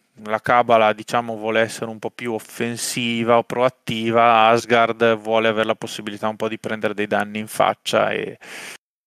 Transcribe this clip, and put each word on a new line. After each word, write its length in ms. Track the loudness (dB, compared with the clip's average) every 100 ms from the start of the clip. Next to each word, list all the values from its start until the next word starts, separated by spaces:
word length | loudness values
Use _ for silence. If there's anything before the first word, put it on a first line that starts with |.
| _ -18
La 160 | -6 -4
Cabala, 540 | 2 2 4 4 4
diciamo, 420 | 0 -4 -4 -4 -6
vuole 240 | -2 0
essere 280 | 0 -4 -10
un 80 | -10
po' 100 | -12
più 240 | -8 -6
offensiva 1040 | -6 -8 -8 -6 -6 -6 -4 -2 -2 2 2
o 60 |
proattiva, 1040 | 2 0 -2 -2 -8 -4 0 4 6 6 6
Asgard 680 | 4 4 2 2 2 2 2
vuole 320 | 0 0 2
avere 200 | 0 0
la 80 | -2
possibilità 520 | -6 -10 -10 -8 -8
un 80 | -4
po' 120 | -6
di 100 | -6
prendere 360 | -8 -6 -6 -4
dei 100 | -4
danni 300 | -4 -4 -8
in 80 | -10
faccia 640 | 0 0 0 -2 0 0
e, 260 | -2 -8 -12 -18 -18 -16 -18 _ _